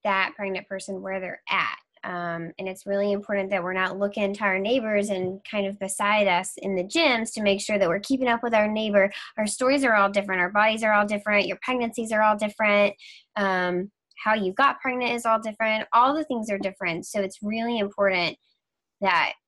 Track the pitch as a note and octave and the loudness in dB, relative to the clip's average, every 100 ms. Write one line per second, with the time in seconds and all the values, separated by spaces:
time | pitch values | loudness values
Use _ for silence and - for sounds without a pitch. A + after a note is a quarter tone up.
0 | G#3 F#3+ F#3 - G3 F#3 G3 F#3+ G3 F#3+ | 0 0 -2 -4 -6 -6 -8 -12 -10 -10
1 | F#3+ F#3+ F3+ - - F#3+ C3+ - _ _ | -8 -8 -8 -12 -4 -2 -2 -6 _ _
2 | G3+ F3+ F3 E3+ E3 - F#3+ F#3+ G3+ G3 | -8 -6 -6 -6 -8 -8 -10 -10 -4 0
3 | G#3 G3+ G3+ G3+ F#3+ G3 F3+ F#3 F#3 F#3+ | 0 -2 -2 -4 -2 -2 -2 -2 -2 -2
4 | G3+ G#3 G3+ G3+ G#3 F#3+ G3 C4 A3 G#3 | -4 -2 -4 0 0 0 0 0 2 0
5 | G#3 F#3+ F#3 F#3+ - G#3+ G3 G3+ G3 - | 0 -2 -4 -6 -6 -4 -4 -6 -8 -2
6 | G3+ G#3+ G3+ F3 F#3+ - G3 F#3+ F#3 E4 | 2 4 4 2 0 -8 -4 -2 0 2
7 | D#4 A#3+ A3+ - G#3 G3 - G#3 F3 G3 | 2 2 -2 0 0 0 0 0 2 0
8 | - C4+ B3+ A#3 A#3+ A3 G#3 G#3+ A3 G3+ | -2 0 2 0 2 2 2 0 2 4
9 | G3 - - - G#3+ - B3+ C#4 C4 G#3+ | 2 -2 -12 -4 -4 0 2 2 4 4
10 | G3 G3+ G3+ F#3 F3+ G#3 A3 A3 A3 G#3 | 4 2 0 0 2 4 2 2 2 4
11 | G#3 G#3 G#3+ G#3 F#3+ F#3 - B3+ A#3 A#3 | 2 -2 2 2 2 -4 -4 -2 -2 -4
12 | A3 A3 G#3+ G#3 G#3+ - G#3+ G#3 G3+ - | -2 4 4 4 -2 0 2 4 4 0
13 | - - _ G#3+ G3 F#3 F3+ F3+ G3+ _ | -20 -20 _ -2 0 0 0 -2 -4 _
14 | _ - G#3+ A3 F#3 G3 C#4 - C4 B3 | _ -6 0 2 0 2 2 2 -4 -2
15 | B3 A#3+ A#3 A3+ A3 G#3+ A3 A3 - A#3 | -2 0 2 0 0 -2 -2 0 2 4
16 | B3+ D4+ D4+ A#3+ A3 B3 G3 F#3+ F3+ E3 | 4 2 -2 -4 -2 -2 -4 -4 -4 -4
17 | - G#3 F#3+ - G#3 A3+ A#3 A#3+ G3+ G3+ | -4 -4 -4 -6 -6 -4 -2 -2 -2 0
18 | G3 F#3 E3+ - _ _ _ _ _ _ | 2 2 0 -4 _ _ _ _ _ _
19 | G3 E3+ D3 - | 2 2 2 -4